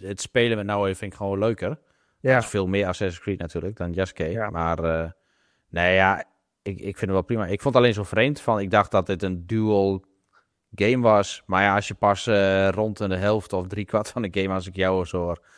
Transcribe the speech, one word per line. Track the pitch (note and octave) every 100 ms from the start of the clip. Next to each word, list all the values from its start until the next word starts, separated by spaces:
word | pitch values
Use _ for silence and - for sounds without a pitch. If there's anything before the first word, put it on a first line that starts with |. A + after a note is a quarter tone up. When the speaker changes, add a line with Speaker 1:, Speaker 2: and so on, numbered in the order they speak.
Speaker 1:
het | G2 G2
spelen | - B2+ A#2 A2
met | G2+
Naue | G#2 G2 F#2
vind | G2+
ik | -
gewoon | G2 G2
leuker. | A2 A2+ F2+ D3+ _ _ _ _
Speaker 2:
Ja. | C3
Speaker 1:
Er | B2+
is | A2
veel | G#2 F#2
meer | G2 F#2+
Assassin's | F2+ F#2+ E2+
Creed | - F#2+
natuurlijk | E2+ E2+ F2 A2
dan | F2
Jasker. | F2 F#2 - D#2+
Speaker 2:
Ja. | G2+ G#2+
Speaker 1:
Maar, | E2 E2 E2
eh, | E2 D#2+ E2 - _ _ _ _ _
nee, | E2+ F2 F#2+
ja, | F#2+ F#2+ - _ _ _
ik, | - F#2+
ik | G2 G2
vind |
het | G2
wel | F#2+
prima. | F#2 A#2 F#2
Ik | G2+
vond | C#3+
het | B2
alleen | A#2+ G#2
zo |
vreemd | G2+ G#2 B2+ D3
van, | - A2
ik | G2
dacht | G#2 G2
dat | G2+ F2+
dit | F#2
een | F#2+ F2+ F2
dual | A2 A2 G#2 G2 G2 - _ _ _ _ _ _ -
game | G2+ B2+
was. | A#2 G#2+ G2 - -
Maar | F#2+
ja, | G2+ G2+
als | G#2
je |
pas, | G2+ G#2 G2 -
eh, | G#2 G2 F#2+ G2
rond | F#2+ A2 G2+
de | G2+ F#2
helft | G2+ G#2+ G2
of | F#2+ F#2
driekwart | G2+ G2 G#2+ G#2+
van | -
de | G#2 F#2
game, | F#2+
als | F#2+ F#2
ik | F#2
jou | F#2 F#2+ F2
zo | F2+
hoor, | F2 E2+ _